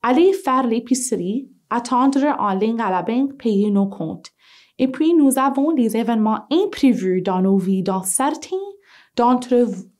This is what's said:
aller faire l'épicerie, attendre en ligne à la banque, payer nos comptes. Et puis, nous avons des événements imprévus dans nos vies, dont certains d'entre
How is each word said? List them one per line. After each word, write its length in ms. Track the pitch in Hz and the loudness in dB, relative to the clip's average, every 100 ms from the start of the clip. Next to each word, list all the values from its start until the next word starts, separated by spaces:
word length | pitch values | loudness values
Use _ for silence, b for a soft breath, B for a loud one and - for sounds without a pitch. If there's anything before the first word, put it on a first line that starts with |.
aller 320 | 233 254 359 | 2 4 4
faire 320 | 381 - 262 254 | 2 0 0 0
l'épicerie, 800 | 226 240 254 - 196 175 226 277 _ _ | -2 -2 -4 -2 -4 -2 -6 -8 _ _
attendre 640 | 233 240 247 269 277 285 - | -6 -2 2 2 2 0 0
en 140 | 208 | -2
ligne 280 | 190 220 226 | -2 -2 -2
à 80 | 214 | -2
la 140 | 185 | -2
banque, 340 | 175 240 277 - | -2 -2 -2 -4
payer 340 | 233 202 208 | -2 0 2
nos 160 | 202 196 | 2 0
comptes. 400 | 196 160 175 - b b b b b | -4 -10 -10 -16 b b b b b
Et 100 | 262 | -4
puis, 260 | 262 311 | 0 2
nous 240 | 339 277 262 | 4 4 2
avons 360 | 269 269 285 | 0 0 0
des 240 | 320 226 214 | 2 0 0
événements 480 | 226 226 214 220 - | -2 0 0 -2 0
imprévus 720 | 320 403 - 269 240 185 185 | 0 0 2 2 2 0 0
dans 200 | 180 185 | 0 0
nos 160 | 190 196 | 2 2
vies, 260 | 185 190 | 2 -2
dont 200 | 185 190 | 0 -4
certains 520 | 185 - 269 311 - 370 392 392 b b b - | -4 -2 -2 -4 -8 -8 -8 -16 b b b 0
d'entre 520 | 240 247 247 240 240 185 - _ | 2 2 2 2 2 -2 -12 _